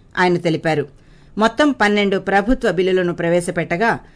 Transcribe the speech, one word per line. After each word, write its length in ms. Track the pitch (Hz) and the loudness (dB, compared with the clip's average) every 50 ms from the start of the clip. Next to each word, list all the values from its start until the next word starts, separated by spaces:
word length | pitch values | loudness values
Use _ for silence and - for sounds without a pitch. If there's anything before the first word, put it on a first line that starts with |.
| - - - - | -20 -10 -4 0
ఆయన 180 | 180 180 175 | 0 2 2
తెలిపారు. 520 | 165 - 165 160 147 - 160 156 147 143 143 - - - - - - - - - 196 | 0 0 -2 -2 0 0 -2 0 -2 -2 -4 -8 -20 -20 -20 -20 -20 -20 -12 -4 0
మొత్తం 340 | 214 226 226 - 302 294 262 | 0 0 2 2 0 0 2
పన్నెండు 440 | - 214 208 208 208 202 196 196 | 2 0 0 2 2 0 0 0
ప్రభుత్వ 560 | 185 185 196 185 196 190 226 262 262 - 214 175 | -2 -2 0 0 0 2 2 0 0 0 -2 0
బిల్లులను 420 | 175 185 185 185 185 180 175 165 | 0 0 2 2 0 0 0 -2
ప్రవేశపెట్టగా, 840 | 170 165 170 170 175 175 175 165 170 165 165 170 175 226 233 170 127 - - - | -2 -2 0 0 0 0 -2 -4 -4 -4 -4 -2 -2 0 0 -2 -2 -6 -16 -20